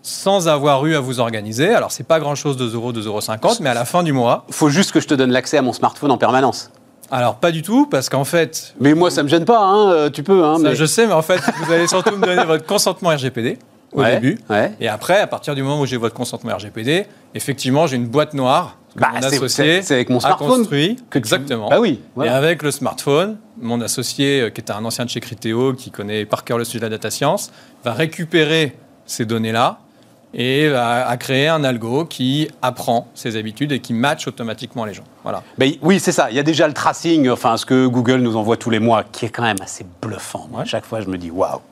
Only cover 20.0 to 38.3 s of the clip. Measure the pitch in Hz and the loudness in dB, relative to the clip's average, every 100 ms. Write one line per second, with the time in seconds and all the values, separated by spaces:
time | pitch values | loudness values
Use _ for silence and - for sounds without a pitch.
20 | 123 123 123 151 147 254 220 143 160 240 | 2 0 2 0 2 2 2 0 0 -2
21 | - - 110 170 143 120 107 151 233 120 | -4 -4 0 -2 -2 -6 2 2 2 -2
22 | - 120 139 127 151 170 147 131 120 - | -6 -4 0 2 0 0 -2 -2 -4 -4
23 | - 143 196 214 - - 117 120 110 - | 0 2 0 -4 -16 -12 -4 -4 -4 -4
24 | 120 - 139 139 113 - 113 104 113 110 | -6 -2 0 0 -2 -4 -10 -8 -6 -6
25 | 120 - - 110 113 113 131 131 - - | -6 -8 -10 -10 -4 -2 -2 -2 -10 -12
26 | 104 107 104 - - 120 117 117 110 107 | -6 -6 -4 -6 -2 -4 -4 -6 -6 -6
27 | 110 - 143 196 - - - _ 120 113 | -8 -2 -2 -2 -6 -16 -20 _ -8 -2
28 | 160 - 160 175 151 160 147 - - _ | -4 -4 -2 2 2 2 0 -4 -20 _
29 | - - 113 113 110 113 139 214 _ _ | -14 -6 -2 -2 -2 2 0 0 _ _
30 | _ _ _ - 123 135 156 135 117 120 | _ _ _ -6 -2 2 2 2 0 0
31 | 123 123 - 135 147 160 139 123 113 131 | -2 -4 -2 0 2 2 0 -2 -2 -4
32 | 135 - 127 143 151 - 127 120 - 127 | -4 -4 -2 -2 -4 -2 -4 -4 -2 -2
33 | 120 - 127 110 107 107 147 175 - 117 | -2 -10 -8 -6 -8 -6 -4 -4 -4 -2
34 | 135 160 - - 117 107 120 123 110 92 | -2 -2 -6 -10 -10 -10 -10 -10 -10 -10
35 | - _ - 98 - - 131 160 151 190 | -18 _ -10 -10 -10 -2 -2 0 2 2
36 | - 170 139 120 143 151 160 139 170 143 | 2 0 0 0 0 2 2 2 -2 -2
37 | 170 165 127 113 127 113 - 131 131 123 | 2 4 4 2 0 0 2 2 4 2
38 | 120 131 120 | 2 2 2